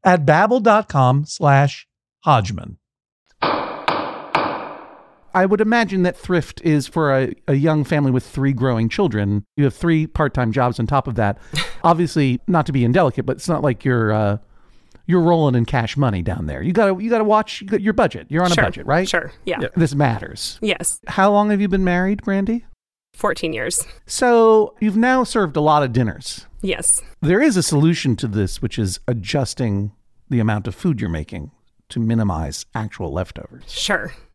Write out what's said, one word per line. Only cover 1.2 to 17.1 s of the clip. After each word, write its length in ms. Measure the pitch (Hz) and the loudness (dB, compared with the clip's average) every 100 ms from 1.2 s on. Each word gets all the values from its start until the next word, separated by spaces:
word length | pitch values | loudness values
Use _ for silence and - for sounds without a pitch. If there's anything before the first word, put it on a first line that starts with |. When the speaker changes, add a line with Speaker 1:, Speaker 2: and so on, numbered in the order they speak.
| 151 | -2
Speaker 1:
slash 600 | - 147 139 139 - _ _ _ _ | 0 4 4 4 -2 _ _ _ _
Hodgman. 540 | 160 127 98 92 - - _ _ _ _ _ _ - - - - - - - - - - - - - - - - - _ _ | 2 2 2 -8 -10 -18 _ _ _ _ _ _ -4 -4 -6 -8 -6 -4 -6 -12 -6 -4 -4 -6 -10 -14 -20 -20 -20 _ _
I 120 | 185 190 | 0 2
would 160 | 202 | 2
imagine 420 | 214 240 208 190 | 2 2 2 0
that 140 | 180 175 | 0 -2
thrift 420 | - 175 - - | -2 -2 -2 -4
is 260 | 165 151 139 | 0 0 0
for 280 | 170 151 135 | -2 2 2
a, 160 | 135 - - | 0 -4 -2
a 60 | |
young 320 | 139 156 151 139 | 2 2 0 0
family 260 | 151 139 | 0 2
with 160 | 127 - | 0 -2
three 240 | - 139 | -2 -2
growing 380 | 127 131 117 113 | 0 0 0 0
children. 560 | - 180 107 101 104 - - | 0 0 0 0 -2 -4 0
You 80 | |
have 100 | 139 | 0
three 320 | - 170 160 156 | 0 0 0 -2
part-time 460 | - 151 139 117 | -2 -2 0 -2
jobs 260 | 135 123 117 | 0 0 -2
on 100 | 113 | -2
top 200 | 139 135 | -2 -2
of 80 | 113 | -2
that. 220 | 101 101 - 147 | -2 -2 -8 -8
<laughs> 220 | - - 165 | -8 0 2
Obviously, 560 | 170 170 156 135 123 - | 2 0 0 0 0 0
not 180 | 175 151 | 0 0
to 80 | |
be 100 | 135 | 0
indelicate, 420 | 120 151 156 - 127 | 2 4 2 0 -6
but 120 | - | -6
it's 100 | - | -4
not 140 | 151 | -2
like 240 | 139 120 135 | 0 -2 -2
you're, 260 | 120 110 | 0 0
uh, 260 | 107 101 104 - - _ - _ - - | 0 0 -2 -8 -20 _ -20 _ -14 0
you're 160 | 175 | 2
rolling 340 | 170 170 147 127 | 4 4 2 2
in 80 | |
cash 320 | 113 127 113 143 | 0 -2 -2 0
money 260 | 135 95 | 0 0
down 260 | 85 80 78 | -4 -4 -6
there. 140 | 67 | -6
You 120 | 98 | -2
gotta, 280 | 185 202 185 | 2 2 0
you 80 | |
gotta 140 | 226 | -2